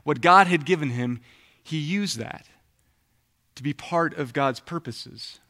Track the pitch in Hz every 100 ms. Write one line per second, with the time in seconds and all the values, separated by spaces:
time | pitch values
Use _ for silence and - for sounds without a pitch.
0 | - 135 170 185 180 175 143 180 143 120
1 | 123 120 - - _ _ - 156 151 196
2 | 202 117 110 - - _ _ _ _ _
3 | _ _ _ _ _ - 131 135 - 170
4 | 165 - 135 131 139 127 - 170 135 113
5 | - - - - _